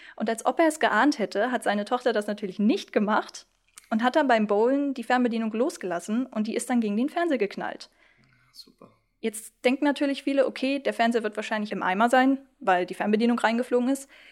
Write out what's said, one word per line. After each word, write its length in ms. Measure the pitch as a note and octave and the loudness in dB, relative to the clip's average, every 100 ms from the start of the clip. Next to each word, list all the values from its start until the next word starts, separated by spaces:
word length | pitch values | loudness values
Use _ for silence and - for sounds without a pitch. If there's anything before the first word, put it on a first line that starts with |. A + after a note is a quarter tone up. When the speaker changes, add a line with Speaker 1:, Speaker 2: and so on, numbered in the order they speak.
| - - | -20 -6
Speaker 1:
Und 120 | G#3+ | -4
als 160 | A3 | -2
ob 140 | B3+ - | -2 2
er 80 | E4 | 2
es 140 | D#4 | 4
geahnt 380 | A#3 G#3+ C#4 C#4+ | 2 4 2 2
hätte, 340 | F#3+ G3 B3 | -2 -2 -2
hat 100 | B3 | -2
seine 240 | G3+ G#3 G#3 | -2 -2 -2
Tochter 260 | B3 B3+ | -2 0
das 140 | G#3+ G#3 | 0 -2
natürlich 320 | G#3 G3 F#3 | -6 -8 0
nicht 340 | G#3 F#4+ - | 2 2 0
gemacht 540 | A#3+ G3+ A3 - - - _ _ - _ | -2 0 0 -4 -14 -20 _ _ -20 _
und 140 | A3 | 0
hat 140 | B3 D#4+ | 2 2
dann 120 | C#4 | 4
beim 180 | A3+ G#3 | 4 4
Bowlen 460 | G3+ A#3 C#4 C#4+ | 2 4 2 -2
die 120 | C4 | -4
Fernbedienung 480 | A3+ B3+ A#3+ A3+ A3+ | 0 2 2 0 -2
losgelassen 760 | G#3+ C#4+ - F#3 F3 F#3+ A3+ B3+ | 0 -2 -2 -6 -6 -2 -4 -2
und 220 | A3 G#3+ | -4 -4
die 60 | A3+ | -4
ist 120 | - | -2
dann 120 | B3 | 0
gegen 160 | G#3+ G#3 | 0 0
den 100 | C#4 | -2
Fernseher 300 | F4 E4+ C4 | -2 0 0
geknallt. 500 | G3+ - - - - _ _ _ _ _ _ | -2 -4 -10 -10 -18 _ _ _ _ _ _
Speaker 2:
Super. 360 | - - _ - _ _ _ | -20 -20 _ -20 _ _ _
Speaker 1:
Jetzt 300 | A3+ A3 - _ B3 | -8 -8 -14 _ -2
denken 180 | C4+ | 2
natürlich 380 | D4 C#4 C#4+ C#4 | 0 0 -2 -2
viele, 240 | - C#4 B3+ | -2 0 0
okay, 320 | G#3+ C4 C#4 | 0 -2 -2
der 160 | C4+ | -2
Fernseher 280 | G#3+ A#3 A#3 | 0 0 2
wird 140 | G#3+ G#3+ | -2 -6
wahrscheinlich 360 | G#3+ G#3+ G#3 | -6 -6 -4
im 100 | G3 | -4
Eimer 260 | F#3 F#3+ - | -2 2 4
sein, 300 | B3+ C4 C4+ - _ | 4 4 2 -4 _
weil 280 | G#3 F3+ F3+ | 0 2 0
die 80 | |
Fernbedienung 440 | F#3 G#3 G#3+ A#3 A#3 | -2 0 2 2 2
reingeflogen 520 | A3 A#3 B3 B3 B3 | 0 0 0 0 0
ist. 180 | C#4 - - - | -2 -6 -20 -20